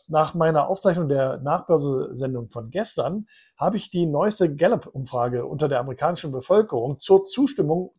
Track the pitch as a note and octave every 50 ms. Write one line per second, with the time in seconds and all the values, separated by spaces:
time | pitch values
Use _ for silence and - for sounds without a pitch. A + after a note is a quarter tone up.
0 | - - D#3 D3+ D#3 D3 - E3+ D#3+ D#3+ D#3+ D3 - - G3 - - G3 E3 F3
1 | D#3+ C#3 C#3 C3+ C3 C3 - - C3 C#3+ D#3+ F3+ - - E3 D#3 C#3 C#3+ C3+ C3
2 | D3 - - B2 C3+ C3 B2+ A#2+ A#2 - - A#2+ A2+ A2+ C#3 F#3+ A3 - - D#3+
3 | A#2+ C#3 F#3 G#3+ G#3+ - _ _ _ _ _ - D3 F3+ A3 G#3 - - - F3
4 | F3 D#3+ D3 D3 F#3 G#3+ G#3 - F#3 D#3+ C#3+ D3 E3+ G3+ - - - - - C3+
5 | C3+ - C3 A#2+ A#2+ B2 B2 A#2+ C3+ C3+ D#3 C#3 D3+ C#3+ C#3 A#2+ C3 C3+ B2+ -
6 | C#3+ E3 F3+ D#3 - D3 C3 B2+ - - F#3 G#3+ A3 G#3+ - A#2 A#2 C#3 A#2+ -
7 | - - F#3+ G3 - - - B3+ C#4+ - - - D#3+ D3 E3 F3+ F#3 - _